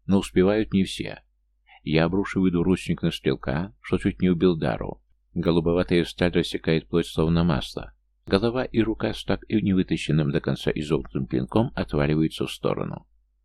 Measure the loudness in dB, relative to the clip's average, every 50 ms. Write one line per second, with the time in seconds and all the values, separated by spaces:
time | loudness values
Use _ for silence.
0 | _ 0 0 0 0 2 2 4 4 4 4 2 0 2 2 0 0 0 -2 -6
1 | -8 -10 -10 -14 -18 _ _ _ _ _ _ _ _ _ -20 -12 _ 0 2 2
2 | 2 2 2 -2 -2 -2 0 2 2 2 2 2 2 2 2 0 0 -4 -4 -2
3 | -2 -4 -4 -2 -2 -2 -2 -2 -2 -4 -4 -4 -4 -6 -10 _ -6 -4 -4 -2
4 | 0 -2 -2 2 2 2 2 4 4 2 2 2 -2 -4 -4 -4 -6 -8 -10 -12
5 | _ _ _ _ _ _ _ -2 0 2 2 2 2 2 2 2 2 2 2 2
6 | 2 0 0 0 0 2 2 2 0 0 -4 -4 -2 0 0 0 0 0 0 0
7 | 0 0 0 0 2 2 4 2 2 2 2 0 -2 -6 -10 -12 -12 -12 -16 _
8 | _ _ _ _ _ 0 0 2 2 0 0 -2 -4 0 0 0 2 2 0 -2
9 | -4 -4 -4 -6 -4 -4 -4 -4 -2 -2 -2 0 2 2 2 2 2 0 -2 -4
10 | -2 0 0 2 2 2 0 -2 -2 -2 -4 -2 -2 -4 -4 -2 -2 -2 -2 -2
11 | -2 -4 -6 -6 -4 -2 -2 -4 -4 0 0 0 0 0 -2 -6 -6 -2 0 0
12 | 0 2 2 2 2 0 -2 -4 -6 -6 -6 -4 -2 -2 -2 -2 -4 -6 -8 -10
13 | -14 _ _ _ _ _ _ _ _